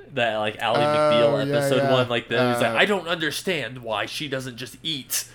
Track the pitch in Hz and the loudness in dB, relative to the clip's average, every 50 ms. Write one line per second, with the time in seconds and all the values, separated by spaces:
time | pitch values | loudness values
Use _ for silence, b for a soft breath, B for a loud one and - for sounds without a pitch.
0 | - - 143 123 120 113 107 110 107 107 107 - 117 110 117 143 147 147 151 151 | -20 -10 -4 -2 0 0 0 0 -2 -2 -2 -2 -2 0 2 2 2 2 2 2
1 | 151 151 151 147 147 143 143 143 139 139 143 143 139 139 135 123 - 135 127 127 | 4 4 4 4 4 4 2 2 0 0 0 0 2 2 2 2 4 4 4 2
2 | 127 120 120 120 117 - 117 120 123 123 120 120 120 113 113 147 185 196 208 185 | 2 2 0 -2 -2 0 0 2 2 2 2 2 2 2 4 2 2 2 2 0
3 | 165 165 180 170 160 151 - - - 196 180 151 120 110 127 127 117 113 107 101 | 0 -4 -4 -2 -2 -4 -4 -4 -4 -4 -4 -2 -4 -6 -8 -10 -6 -4 -2 -2
4 | 110 110 - - 160 143 135 131 127 131 120 113 131 - - - - 160 160 135 | -2 -4 -6 -8 -6 -6 -6 -6 -6 -8 -10 -10 -12 -14 -14 -10 -8 -8 -8 -8
5 | 123 - - - - B B | -8 -6 -6 -6 -6 B B